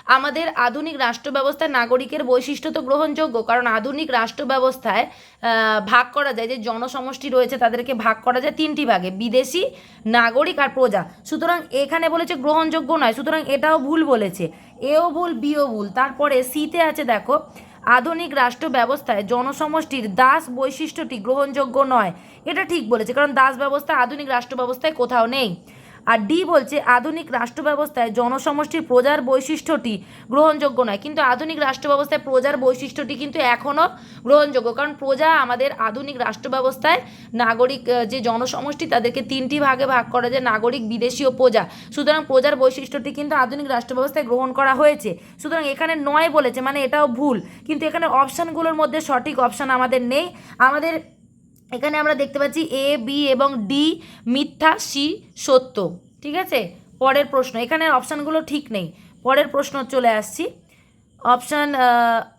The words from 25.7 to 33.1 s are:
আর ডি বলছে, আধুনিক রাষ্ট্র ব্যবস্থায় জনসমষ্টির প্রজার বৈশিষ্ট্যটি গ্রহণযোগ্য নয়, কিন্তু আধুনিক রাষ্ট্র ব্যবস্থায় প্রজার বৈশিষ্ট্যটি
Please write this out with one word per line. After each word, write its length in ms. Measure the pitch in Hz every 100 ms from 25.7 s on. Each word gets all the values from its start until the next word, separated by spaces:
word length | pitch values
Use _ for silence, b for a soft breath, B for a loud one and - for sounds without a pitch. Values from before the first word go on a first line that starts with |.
| B B B -
আর 120 | 226
ডি 260 | 202 330
বলছে, 360 | 330 320 247 285
আধুনিক 520 | - 247 269 320 294
রাষ্ট্র 300 | 240 240 -
ব্যবস্থায় 480 | 294 285 294 254 233
জনসমষ্টির 720 | 226 240 262 302 285 302 320
প্রজার 400 | 320 247 262 302
বৈশিষ্ট্যটি 800 | 254 262 254 311 - 294 240 202 B B -
গ্রহণযোগ্য 540 | 262 311 302 285 240
নয়, 160 | 233 202
কিন্তু 240 | 302 311
আধুনিক 360 | 269 254 311 311
রাষ্ট্র 280 | 277 262 294
ব্যবস্থায় 320 | 277 285 302
প্রজার 320 | 269 262 285 285
বৈশিষ্ট্যটি 580 | 254 247 269 - 254